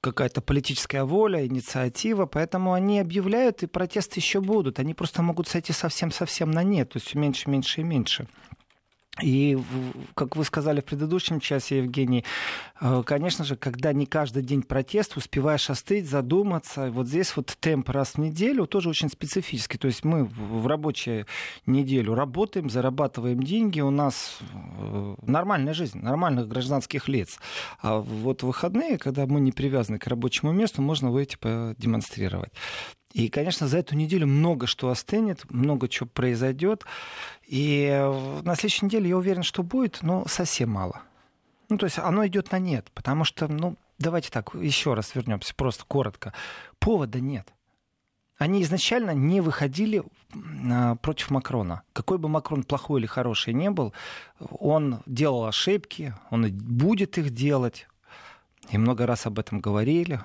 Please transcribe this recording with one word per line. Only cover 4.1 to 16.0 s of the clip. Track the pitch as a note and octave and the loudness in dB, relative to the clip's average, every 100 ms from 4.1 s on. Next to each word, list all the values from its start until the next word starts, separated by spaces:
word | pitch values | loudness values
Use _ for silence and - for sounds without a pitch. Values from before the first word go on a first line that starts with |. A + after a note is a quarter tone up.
| - | -2
еще | - G3 | 0 0
будут. | G3 G#3+ C#3 A#2+ | 2 2 2 0
Они | C#3 | -4
просто | - E3+ - | -2 -4 2
могут | E3+ E3 E3+ | 2 0 -2
сойти | E3+ - | -2 -2
совсем-совсем | D#3+ E3 - E3+ - E3+ - D#3+ | -2 -2 -2 -4 -2 -4 0 2
на | D#3+ | 4
нет. | F#3 G3 A#2+ | 4 4 2
То | B2 | -4
есть | - | -4
все | C#3+ | 0
меньше, | D3 C3 - | 0 0 0
меньше | C#3 C3 - | 0 0 -2
и | |
меньше. | E3 D3 - - B2 - - - _ _ _ _ _ - | 0 0 0 -2 -6 -16 -20 -20 _ _ _ _ _ -2
И, | D#3+ C3 C#3+ C3+ | 2 4 4 2
в-, | B2 C3 B2+ C3 C#3 | 0 -4 -6 -8 -10
как | - C3 D#3 | -4 -4 -2
вы | D3+ | -2
сказали | - D3 D3 | 0 2 0
в | - | 0
предыдущем | C#3+ D#3 F3+ - D#3+ | -4 0 0 0 -2
часе, | - C#3 - C3+ | 0 -2 0 0
Евгений, | B2+ C3 B2+ B2 - - - - - - | 0 0 2 2 0 -6 -6 -8 -12 -2
э, | B2+ B2+ A2+ | 2 2 2
конечно | C#3+ F3 - | 0 0 -2
же, | C#3+ C3 | -4 -4
когда | C3+ B2 D3+ | -4 -2 0
не | C#3+ C#3 | 2 0
каждый | D#3 C#3+ B2+ | 0 0 -2
день | B2+ C#3 | 0 0
протест, | - C3 C3 G#3 G#3 - | 2 -2 0 0 0 -4
успеваешь | - C#3+ C#3+ D3 - | -4 0 2 2 0
остыть, | C3+ - G3+ | -4 0 0